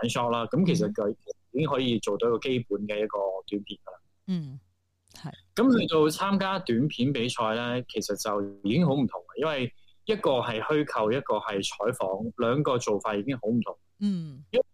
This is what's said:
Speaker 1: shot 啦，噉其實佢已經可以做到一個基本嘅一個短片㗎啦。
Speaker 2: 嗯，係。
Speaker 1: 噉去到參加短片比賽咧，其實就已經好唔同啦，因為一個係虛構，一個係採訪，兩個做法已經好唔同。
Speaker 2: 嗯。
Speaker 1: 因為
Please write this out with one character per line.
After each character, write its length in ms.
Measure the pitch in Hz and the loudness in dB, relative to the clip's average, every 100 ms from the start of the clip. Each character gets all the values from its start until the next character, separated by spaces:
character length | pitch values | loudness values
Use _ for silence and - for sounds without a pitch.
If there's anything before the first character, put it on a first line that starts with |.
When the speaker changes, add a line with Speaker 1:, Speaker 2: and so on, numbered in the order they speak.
| - | -2
Speaker 1:
shot 220 | 131 120 | 0 0
啦， 160 | 117 113 | 0 0
噉 180 | - | 2
其 120 | 180 - | 2 2
實 160 | - | 0
佢 180 | 214 104 - - - _ | 0 -2 -4 -10 -16 _
已 80 | 127 | -2
經 60 | 151 | 0
可 140 | 131 | 0
以 180 | 131 113 | 0 0
做 180 | - 101 | 0 0
到 100 | 117 | 2
一 20 | |
個 60 | 113 | 2
基 200 | 135 127 117 | 0 -2 -2
本 180 | 101 104 | -4 -2
嘅 120 | 104 | -2
一 40 | 107 | -2
個 120 | 104 98 95 - | -2 -2 -4 -6
短 160 | 104 | -6
片 180 | - 101 | -6 -14
㗎 80 | - | -16
啦。 80 | 92 _ _ - | -20 _ _ -6
Speaker 2:
嗯， 340 | 180 143 135 - _ _ _ _ | -6 -6 -12 -18 _ _ _ _
係。 180 | - 151 - _ | -16 -16 -16 _
Speaker 1:
噉 240 | - 262 233 | 2 6 6
去 80 | 160 | 4
到 140 | 160 156 | 4 4
參 300 | 151 196 196 | 2 0 0
加 200 | 190 190 | 0 -2
短 280 | 180 117 151 | 0 2 2
片 240 | - 143 | 0 0
比 160 | 131 123 | 0 -2
賽 280 | 123 110 | 0 0
咧， 280 | 113 120 123 123 | 0 -2 -4 -4
其 100 | 107 | -6
實 160 | 98 | -4
就 440 | 98 110 104 101 101 | -4 -2 -2 -2 -4
已 120 | 101 | 0
經 120 | 135 165 | 4 4
好 60 | |
唔 140 | 139 117 | 4 0
同 120 | 92 | -2
啦， 40 | - - | -10 -4
因 80 | 156 | -2
為 260 | 143 123 - - _ | -2 -4 -8 -20 _
一 100 | - 214 | -4 0
個 160 | 165 | 2
係 280 | 127 117 110 | 2 0 -2
虛 240 | 107 151 | 0 0
構， 260 | 147 123 107 | 2 0 2
一 100 | 131 | 2
個 140 | - 107 | 0 -2
係 300 | 110 101 95 | -2 -4 -4
採 260 | - 104 | -2 -2
訪， 380 | 123 95 95 113 117 | 0 -2 -2 -6 -2
兩 260 | 117 135 | 0 2
個 140 | 147 123 | 2 0
做 240 | 113 101 | 0 0
法 160 | 113 104 | 0 -2
已 60 | |
經 120 | 107 131 | -2 -4
好 100 | 110 | 0
唔 100 | 120 | 0
同。 160 | - - _ - | -2 -8 _ -4
Speaker 2:
嗯。 440 | 202 185 156 135 147 | -2 -2 -6 -14 -2
Speaker 1:
因 100 | 240 | -2
為 60 | - | -2